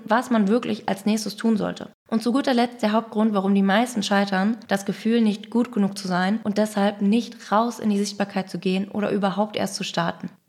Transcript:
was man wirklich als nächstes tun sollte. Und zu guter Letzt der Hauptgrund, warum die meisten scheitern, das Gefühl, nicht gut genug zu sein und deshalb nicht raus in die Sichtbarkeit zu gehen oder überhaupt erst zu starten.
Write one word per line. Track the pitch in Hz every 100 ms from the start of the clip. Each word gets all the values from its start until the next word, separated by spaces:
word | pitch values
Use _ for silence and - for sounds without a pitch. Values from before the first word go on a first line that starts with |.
was | - 220 247
man | 226 196
wirklich | 233 240 214 -
als | 190 -
nächstes | 220 214 -
tun | 226 220
sollte. | 180 175 - _ -
Und | 226
zu | 233
guter | 247 277 240
Letzt | 240 240
der | 214
Hauptgrund, | 214 226 214 220 208
warum | 190
die | 196
meisten | 196 196 247 220
scheitern, | 196 202 202 190 196 226 -
das | 202 196
Gefühl, | 185 220 233
nicht | 220 202 -
gut | 233 247
genug | 220 196 196
zu | 190
sein | 180 185 220
und | 220 208
deshalb | 214 208 196 208
nicht | 196 226 233 - -
raus | 202 233 233
in | 214
die | 202
Sichtbarkeit | 202 - 202 196 190
zu | 180
gehen | 185 185 196
oder | 214 202
überhaupt | 202 196 180 214 214
erst | 190 -
zu |
starten. | 185 - 170 - - -